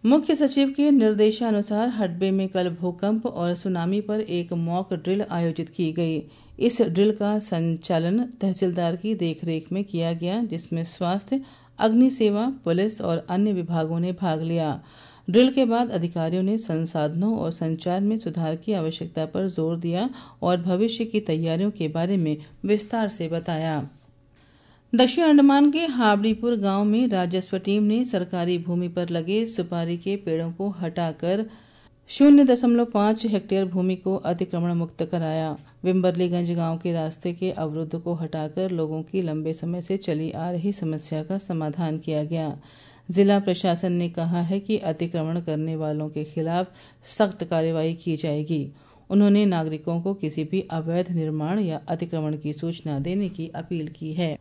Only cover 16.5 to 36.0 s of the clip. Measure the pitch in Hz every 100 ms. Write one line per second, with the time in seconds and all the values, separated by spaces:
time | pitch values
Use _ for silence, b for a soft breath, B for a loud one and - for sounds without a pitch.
16.5 | 220 226 160 165 165 151 165 202 226 160
17.5 | 165 160 160 175 180 202 220 220 165 160
18.5 | 165 190 202 160 165 165 - 156 180 190
19.5 | 170 160 170 170 175 247 254 B B 175
20.5 | 180 175 180 226 226 226 214 208 160 165
21.5 | 165 202 208 160 160 175 196 160 151 151
22.5 | - 196 208 208 233 214 208 165 165 165
23.5 | 160 160 151 143 - _ _ _ b b
24.5 | b b b _ 233 254 254 330 294 277
25.5 | 277 294 302 330 247 220 208 214 214 233
26.5 | 233 196 196 208 214 247 196 180 185 185
27.5 | 190 190 202 208 220 247 202 175 180 175
28.5 | 180 175 175 175 170 175 170 165 208 226
29.5 | 226 175 175 165 170 180 196 196 160 165
30.5 | 170 196 190 175 170 170 156 170 196 220
31.5 | B B B B _ _ - 285 285 269
32.5 | 247 247 233 233 220 208 220 226 208 -
33.5 | 190 190 180 185 185 185 190 - 175 180
34.5 | 175 170 170 165 - 165 175 160 160 160
35.5 | 147 b b 180 185